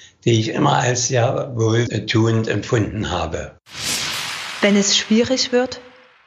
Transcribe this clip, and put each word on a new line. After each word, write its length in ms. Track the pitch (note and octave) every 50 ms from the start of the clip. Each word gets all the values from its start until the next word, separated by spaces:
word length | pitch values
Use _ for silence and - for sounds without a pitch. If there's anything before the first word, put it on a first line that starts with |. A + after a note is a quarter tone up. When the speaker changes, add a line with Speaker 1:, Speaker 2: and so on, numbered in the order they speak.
| - - _ _ -
Speaker 1:
die 160 | B2+ A2+ A2
ich 100 | A2 A2
immer 280 | - C3+ D3 C#3+ C#3+ C#3
als 320 | A#2+ B2 B2+ B2 - -
sehr 420 | C3+ A#2+ A2+ - - C#3 - - B2
wohltuend 920 | A2+ A2+ A2 A2+ A#2+ A#2+ A#2+ - G#2+ - - - A2 A2+ A2+ A2+ A2+ G#2+ -
empfunden 640 | G#2 G#2 G2+ - B2+ A2 G2 C#2+ D#2+ G#2+ F#2+ D2
habe. 400 | F2+ F2 D#2+ D#2+ E2+ D#2 C#2+ C#2 - _ _ - - - - - - - - - - - - - - - - - - -
Speaker 2:
Wenn 160 | - G3+ G3+ G3+
es 180 | G3 - -
schwierig 560 | - - - A3 A3+ A#3+ A#3 C4 B3+ - -
wird, 300 | B3 B3 B3+ B3+ - - - - - - - _ _ _ _